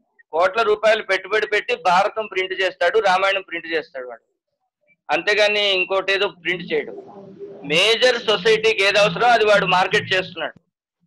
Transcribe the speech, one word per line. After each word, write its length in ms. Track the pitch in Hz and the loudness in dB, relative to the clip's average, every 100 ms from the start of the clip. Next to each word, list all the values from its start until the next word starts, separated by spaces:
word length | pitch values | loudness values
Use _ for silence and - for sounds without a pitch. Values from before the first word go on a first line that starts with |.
| _ _ _ | _ _ _
కోట్ల 300 | 156 185 202 | 0 0 2
రూపాయలు 400 | 214 214 220 220 | 0 2 2 0
పెట్టుబడి 440 | 202 185 185 214 208 | 0 -4 -2 -4 -2
పెట్టి 280 | 208 - | -4 -2
భారతం 520 | 240 180 180 202 220 214 | -2 2 2 2 -2 -6
ప్రింట్ 260 | 185 185 | -6 -6
చేస్తాడు, 460 | 185 185 185 175 214 | -4 -4 0 0 2
రామాయణం 440 | 196 185 196 196 | 2 2 2 0
ప్రింట్ 240 | 185 170 165 | -4 -12 -6
చేస్తాడు 420 | 165 143 135 123 | -6 -6 -12 -14
వాడు, 140 | 117 _ _ _ _ _ _ _ _ - | -16 _ _ _ _ _ _ _ _ -4
అంతేగాని 600 | 156 180 208 208 208 202 | -2 0 2 2 2 0
ఇంకోటి 420 | 190 180 190 185 | 0 0 -2 0
ఏదో 160 | 196 196 | 0 -2
ప్రింట్ 440 | 165 165 180 175 | -4 -6 -6 -4
చేయడు. 300 | 156 120 - - - - - - - | -4 -4 -12 -18 -20 -20 -18 -18 -16
మేజర్ 580 | 139 156 208 226 254 240 | -2 0 2 4 2 2
సొసైటీకి 640 | 220 208 196 220 220 208 | 0 0 2 2 2 2
ఏది 140 | 196 202 | 2 2
అవసరమో 280 | 208 175 233 | 2 2 2
అది 180 | 233 | 4
వాడు 220 | 214 202 196 | 4 2 2
మార్కెట్ 460 | 180 190 208 - | 0 0 -2 0
చేస్తున్నాడు. 480 | 190 180 170 143 - _ _ _ _ | -2 -4 -8 -10 -10 _ _ _ _